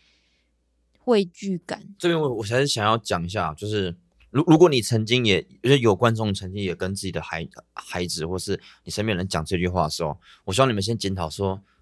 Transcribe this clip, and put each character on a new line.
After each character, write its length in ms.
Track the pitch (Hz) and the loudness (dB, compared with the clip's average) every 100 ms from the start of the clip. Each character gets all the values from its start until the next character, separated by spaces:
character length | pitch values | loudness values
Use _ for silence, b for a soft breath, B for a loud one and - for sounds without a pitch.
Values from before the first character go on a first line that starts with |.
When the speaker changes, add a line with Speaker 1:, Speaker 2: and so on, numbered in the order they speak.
| _ _ _ _ _ _ _ _ _ _ - | _ _ _ _ _ _ _ _ _ _ 0
Speaker 1:
畏 200 | 220 185 | 2 2
惧 320 | - 196 180 | -6 -6 -6
感。 360 | - - - 196 | -6 -12 -12 -4
Speaker 2:
这 100 | 175 | 0
边 100 | 165 | 2
我， 180 | 143 113 | 0 -2
我 80 | |
还 160 | 101 123 | -2 0
是 60 | 139 | 2
想 180 | 117 104 | 2 2
要 120 | 113 | 2
讲 280 | - 92 87 | 0 -4 -2
一 20 | |
下， 260 | 104 82 76 | -4 -4 -4
就 120 | 104 | -4
是 260 | 107 92 85 _ _ _ | -2 -4 -6 _ _ _
如-， 120 | 131 160 | 0 6
如 100 | 156 | 8
果 120 | 175 | 8
你 120 | 131 | 6
曾 240 | 101 113 107 | 2 0 2
经 200 | 123 117 | 2 4
也， 160 | 90 - - | 2 0 -4
就 100 | 123 | 2
是 80 | 139 | 4
有 140 | 117 | 4
观 220 | 95 120 110 | 4 2 2
众 180 | 107 | -2
曾 160 | 95 92 | -4 -6
经 100 | 101 | -6
也 100 | 95 | -4
跟 220 | 85 92 98 | -4 -4 -4
自 60 | |
己 100 | 98 | -6
的 100 | 85 | -6
孩-， 240 | - 80 85 - - - | -8 -8 -10 -14 -20 -18
孩 320 | - 90 90 | -10 -6 -6
子 180 | 82 80 | -6 -6
或 140 | 92 | -6
是 180 | 104 92 B B - | -4 -6 B B -12
你 60 | |
身 140 | 92 110 | -6 -4
边 120 | 92 | -2
人 100 | 95 | -2
讲 160 | 85 | -4
这 140 | 78 90 | -2 -2
句 100 | 90 | 0
话 160 | 90 | 0
的 60 | 78 | -2
时 120 | - | -2
候， 160 | 80 73 b b - | -6 -6 b b -6
我 80 | |
希 80 | 95 | 2
望 80 | 131 | 2
你 20 | |
们 100 | 104 | 2
先 160 | 98 113 | -2 -4
检 160 | 98 | -4
讨 160 | 92 80 | -4 -6
说， 320 | - 98 95 _ _ | -4 -4 -4 _ _